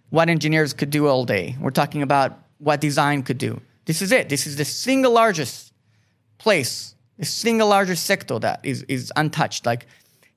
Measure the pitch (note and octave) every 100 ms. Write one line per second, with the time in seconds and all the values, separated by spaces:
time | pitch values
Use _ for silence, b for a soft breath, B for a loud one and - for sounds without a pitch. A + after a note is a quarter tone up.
0 | b D3+ E3 E3 D3+ D#3 D3+ - D3 D3
1 | D3 C3 B2+ G#2 E2+ B2+ C3+ B2+ D3 D3+
2 | C#3 C#3+ C3 - _ _ D3 D3 D3+ C#3+
3 | C#3+ D3 C3 B2+ A#2 A2+ - _ - D#3+
4 | F#3+ B3 - C#3 - C#3+ D3 - A#3 C4+
5 | C4 A#3 A3+ E3 C3+ - - _ _ _
6 | _ _ _ _ - F#3+ B2 - - _
7 | _ - E3 - A3 A3+ G#3+ G3 G3 F3
8 | - G3 - A#2+ A2 - - A#2 - C3
9 | B2 - D3+ - A#2+ - A#2+ A2+ - b
10 | b b b